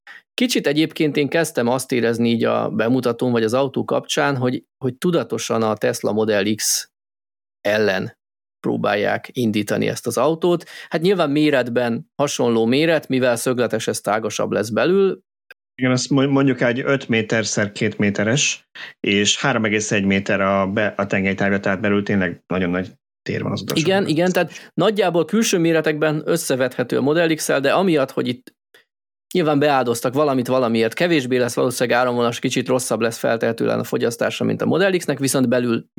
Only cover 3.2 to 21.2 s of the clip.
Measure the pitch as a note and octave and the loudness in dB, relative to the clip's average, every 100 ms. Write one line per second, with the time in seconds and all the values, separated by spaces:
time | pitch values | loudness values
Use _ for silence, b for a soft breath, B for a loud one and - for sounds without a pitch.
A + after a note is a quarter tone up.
3.2 | B2+ A#2+ A2 B2+ C#3 A#2+ A2+ B2+ B2+ - | 0 0 0 0 0 -2 -2 -4 -2 -2
4.2 | C#3+ C3+ B2+ B2+ - _ C3 B2+ F3+ E3 | 0 0 -2 -2 -10 _ -6 -2 0 0
5.2 | A#2+ A2+ - A2+ A2 G#2+ B2+ A#2 A2+ G#2 | -2 -6 -2 0 0 0 -2 -2 -2 0
6.2 | G#2+ G#2 G#2 G#2+ - - - _ _ _ | 2 2 0 -2 -2 -4 -6 _ _ _
7.2 | _ _ _ _ G2+ G#2+ G#2 F#2+ A2 - | _ _ _ _ -2 2 2 0 -4 -12
8.2 | _ _ _ _ - A#2 A2+ G#2 G2+ G#2+ | _ _ _ _ -6 -2 0 0 0 -2
9.2 | - - A2+ G#2 G#2 G#2+ G#2+ A2+ A#2+ A2+ | -6 -4 -2 -2 -2 -2 -2 -4 -4 0
10.2 | C#3 E3 F3+ E3+ - B B E3 E3+ G3 | 0 2 0 0 -4 B B -2 0 2
11.2 | D3+ C#3+ D3+ C#3 A#2+ A#2+ A#2+ A#2 - - | 2 2 4 2 0 0 0 -2 -8 -4
12.2 | C#3+ - B2 A2+ A2+ C3+ E3 D#3 - C3 | -2 0 2 2 4 2 2 0 0 0
13.2 | B2+ A#2 - B2 A2+ A2 A2+ A2 - G#2+ | 2 0 0 0 0 -2 -4 -4 -2 -2
14.2 | G#2 - G#2 G2+ A2 G#2+ C#3 F#3+ G3 - | -2 -4 -2 -2 -2 0 2 2 2 -2
15.2 | _ _ _ - _ - B2+ B2+ - C#3 | _ _ _ -20 _ -2 0 0 2 2
16.2 | C#3 C#3 C#3 B2 B2+ A#2+ C#3 C3+ - A2+ | 4 4 2 2 0 0 0 -2 0 -2
17.2 | A2 A#2 A2 - G2+ - A2 - G#2 G2+ | 0 -2 0 -2 -2 -2 -4 0 -2 0
18.2 | G#2 C#3 - - _ B B B - G3+ | 0 0 0 -4 _ B B B 0 2
19.2 | G3+ - C#3+ A#2+ A2 G#2+ G#2+ G#2+ G2 G2 | 2 0 0 0 0 0 0 0 2 0
20.2 | G2+ G2 G2 G2 F#2+ G#2 G#2 - G2+ G2+ | 0 0 2 2 0 0 -2 -2 -2 0